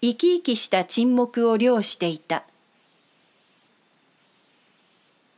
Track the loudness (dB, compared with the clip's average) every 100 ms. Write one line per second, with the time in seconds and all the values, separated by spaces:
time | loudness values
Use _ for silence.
0 | -4 2 2 2 0 -2 0 -2 0 0
1 | 2 2 0 0 0 2 2 2 0 -2
2 | -4 -6 -6 -8 -8 _ _ _ _ _
3 | _ _ _ _ _ _ _ _ _ _
4 | _ _ _ _ _ _ _ _ _ _
5 | _ _ _